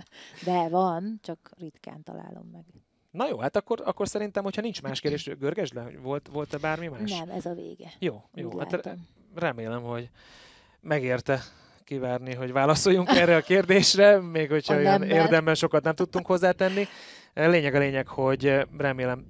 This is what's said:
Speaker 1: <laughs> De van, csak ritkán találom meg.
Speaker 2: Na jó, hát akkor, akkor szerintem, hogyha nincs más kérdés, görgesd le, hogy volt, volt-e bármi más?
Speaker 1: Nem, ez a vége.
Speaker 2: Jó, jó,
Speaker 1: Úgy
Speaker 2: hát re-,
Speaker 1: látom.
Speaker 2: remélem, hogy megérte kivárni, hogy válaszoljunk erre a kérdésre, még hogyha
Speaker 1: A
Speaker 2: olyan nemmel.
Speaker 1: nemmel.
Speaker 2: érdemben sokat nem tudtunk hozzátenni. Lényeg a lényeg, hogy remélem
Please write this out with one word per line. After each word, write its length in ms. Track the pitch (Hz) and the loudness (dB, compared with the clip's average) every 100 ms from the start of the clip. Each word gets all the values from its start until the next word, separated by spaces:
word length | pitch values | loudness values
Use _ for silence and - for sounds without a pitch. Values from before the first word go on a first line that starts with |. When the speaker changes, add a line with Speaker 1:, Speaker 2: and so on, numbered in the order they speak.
| - | -20
Speaker 1:
<laughs> 360 | - - - 170 | -20 -20 -10 -2
De 220 | 180 165 | -2 0
van, 500 | 180 185 165 202 220 | 2 0 0 -6 -10
csak 300 | - 160 - - | -12 -16 -16 -20
ritkán 460 | 160 - - 156 | -20 -18 -20 -20
találom 460 | - 170 - 175 175 | -16 -16 -16 -18 -20
meg. 140 | 170 165 _ _ _ _ | -20 -20 _ _ _ _
Speaker 2:
Na 160 | 175 285 | -6 -6
jó, 100 | 117 | -4
hát 180 | 131 208 | -2 -2
akkor, 260 | - 226 - | -4 -6 -4
akkor 220 | - 202 | -4 -4
szerintem, 360 | 208 208 202 | -4 -6 -6
hogyha 180 | 196 208 | -6 -6
nincs 200 | 226 - | -8 -8
más 180 | 139 131 | -10 -6
kérdés, 240 | 147 143 139 139 | -4 -6 -8 -8
görgesd 340 | 139 175 151 | -6 -4 -6
le, 80 | 123 | -8
hogy 200 | 120 139 | -14 -14
volt, 260 | 131 143 - | -10 -10 -8
volt-e 300 | 147 147 147 | -10 -8 -6
bármi 300 | 156 156 170 | -4 -6 -8
más? 240 | 139 208 175 | -10 -8 -8
Speaker 1:
Nem, 100 | 170 | -8
ez 160 | 180 175 | -10 -10
a 80 | |
vége. 400 | 175 170 180 170 - | -12 -14 -18 -20 -8
Speaker 2:
Jó, 240 | 180 110 _ | -8 -8 _
jó, 180 | - 175 | -14 -10
Speaker 1:
Úgy 80 | - | -8
Speaker 2:
hát 120 | - | -6
re-, 60 | 175 | -6
Speaker 1:
látom. 240 | 180 180 170 _ _ 165 | -8 -14 -18 _ _ -6
Speaker 2:
remélem, 460 | 165 117 113 120 | -6 -4 -8 -8
hogy 260 | 120 120 120 _ - - - _ _ _ | -8 -10 -10 _ -20 -20 -20 _ _ _
megérte 580 | - 151 127 123 - 131 - _ _ _ | -4 -4 -2 -2 -2 -4 -4 _ _ _
kivárni, 500 | - 139 127 123 127 | -10 -6 -4 -6 -6
hogy 180 | 127 127 | -8 -4
válaszoljunk 580 | 131 139 151 196 185 180 | 0 2 4 4 2 4
erre 260 | 170 175 160 | 4 6 4
a 60 | |
kérdésre, 800 | 156 190 180 190 - 190 208 202 | 4 2 6 4 4 8 8 8
még 300 | 175 160 147 | 4 -4 0
hogyha 240 | 151 - | 0 2
Speaker 1:
A 40 | 147 | 2
Speaker 2:
olyan 140 | 147 | 4
nemmel. 160 | 196 - | 4 4
Speaker 1:
nemmel. 160 | 165 | 4
Speaker 2:
érdemben 320 | 160 160 160 156 | 6 4 4 2
sokat 280 | 165 156 | 2 2
nem 120 | 160 160 | 0 -2
tudtunk 300 | 180 185 175 | -2 -2 0
hozzátenni. 600 | 180 180 175 185 196 196 - - - - | 2 2 2 0 0 -6 -8 -20 -20 -12
Lényeg 400 | - 160 175 143 143 | 0 4 4 4 2
a 40 | |
lényeg, 280 | 139 135 127 | 2 -2 -4
hogy 520 | - 131 135 139 135 - 147 | -2 0 2 2 2 0 -4
remélem 480 | 143 131 127 127 | -4 -2 -4 -6